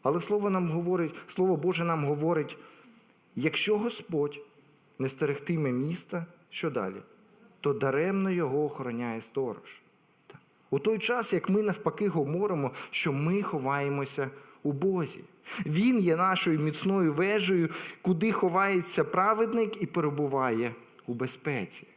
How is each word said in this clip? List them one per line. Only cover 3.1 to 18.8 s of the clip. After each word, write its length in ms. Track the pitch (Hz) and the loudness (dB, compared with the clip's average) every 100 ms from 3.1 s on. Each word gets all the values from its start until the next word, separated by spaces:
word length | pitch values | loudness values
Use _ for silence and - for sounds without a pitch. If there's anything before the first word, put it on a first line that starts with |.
| _ _ - | _ _ -4
"Якщо 420 | 147 - 202 208 | -2 0 0 0
Господь 640 | 233 - - 160 147 143 - _ _ _ _ _ | 0 -6 -4 -2 -2 -4 -20 _ _ _ _ _
не 100 | 131 | -4
стерегтиме 640 | - 151 143 - 165 139 | -2 -2 -2 -2 0 0
міста", 540 | 123 143 175 - 180 165 - _ | 0 -2 -4 -6 -8 -8 -16 _
що 200 | - 165 | -6 -4
далі? 240 | 123 95 98 - - _ - - - | -2 -4 -6 -16 -20 _ -20 -20 -6
"То 120 | 147 | -2
даремно 580 | 139 139 135 175 196 190 | 0 0 2 0 0 0
його 340 | 175 156 139 151 | 0 0 0 -2
охороняє 560 | 143 123 117 120 113 | -4 -6 -4 -6 -6
сторож". 600 | - - 127 101 - - _ _ _ _ _ - _ _ _ | -6 -4 -4 -6 -14 -20 _ _ _ _ _ -20 _ _ _
У 100 | 139 | -2
той 200 | 208 220 | 0 0
час, 340 | - 247 220 | 0 0 2
як 160 | 180 - | 0 2
ми 120 | 196 | 2
навпаки 460 | 214 175 - - 208 | 2 0 -2 0 0
говоримо, 640 | 160 139 165 202 165 135 - - | 2 0 0 0 0 -2 -4 -8
що 220 | - 165 | -2 -2
ми 280 | 139 156 196 | 0 0 0
ховаємося 880 | 196 156 131 143 139 143 135 - 139 - - - | 0 -2 0 0 0 -2 -4 -4 -6 -6 -20 -6
у 80 | 147 | -4
Бозі. 480 | 139 185 185 151 - - - - - 147 | 0 0 0 -2 -6 -16 -20 -14 -8 -2
Він 340 | 156 240 247 | 2 4 4
є 160 | 175 165 | 4 4
нашою 440 | 185 180 180 156 | 4 2 2 2
міцною 540 | 151 147 190 196 165 | 2 0 0 4 4
вежею, 560 | 147 190 214 185 185 160 - - - | 4 2 2 2 2 2 -2 -12 -4
куди 300 | 185 170 220 | 0 2 2
ховається 720 | 202 185 180 196 190 | 2 2 4 4 2